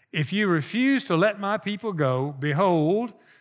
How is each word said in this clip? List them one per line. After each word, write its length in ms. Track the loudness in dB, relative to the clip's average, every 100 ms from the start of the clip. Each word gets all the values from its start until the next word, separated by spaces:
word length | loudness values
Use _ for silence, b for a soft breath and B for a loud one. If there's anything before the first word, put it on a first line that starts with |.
| _
if 220 | -4 -2
you 140 | 0 2
refuse 560 | 2 0 0 2 2 0
to 100 | 2
let 240 | 2 2
my 180 | -4 -4
people 360 | -4 -6 -6
go, 420 | -2 0 0 -2 -4
behold, 720 | -4 0 2 2 2 0 -2 -10 b b